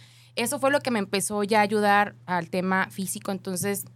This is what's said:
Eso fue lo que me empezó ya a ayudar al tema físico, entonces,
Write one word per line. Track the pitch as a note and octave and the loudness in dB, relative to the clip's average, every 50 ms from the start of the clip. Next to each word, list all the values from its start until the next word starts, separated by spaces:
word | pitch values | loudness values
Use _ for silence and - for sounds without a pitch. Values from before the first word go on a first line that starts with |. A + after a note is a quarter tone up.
| - - - - - _ _ | -20 -20 -20 -20 -20 _ _
Eso | - A#3+ A#3+ D4 B3 | -4 -4 -2 -2 0
fue | C4+ C4+ | 2 2
lo | C#4+ C#4+ | 2 2
que | - C4 | 2 0
me | A#3+ G#3 | 0 0
empezó | G3 F#3+ G3+ G3 F#3+ - G#3+ G#3 G#3 | 0 0 -2 -2 -2 -2 -2 -2 0
ya | G3 A3+ G#3+ | 2 4 4
a | |
ayudar | G#3 G#3 A3 G#3 G#3 G3+ G3+ G3+ G#3 - - - - | 4 4 2 2 4 4 4 4 4 2 -2 -10 -6
al | - F3+ F3 E3 - | -4 -2 -2 -2 -2
tema | - F#3 F3+ F#3+ F#3+ F#3+ - - | -4 -2 0 0 0 0 0 -2
físico, | - - F#3 E3 - G#3+ - - | -4 -6 -6 -6 -6 -6 -6 -6
entonces, | G3 F#3 - G3 F#3 F3 G3+ G3+ G3+ G3 - - - | -6 -6 -6 -6 -6 -4 -2 -2 -4 -4 -6 -12 -16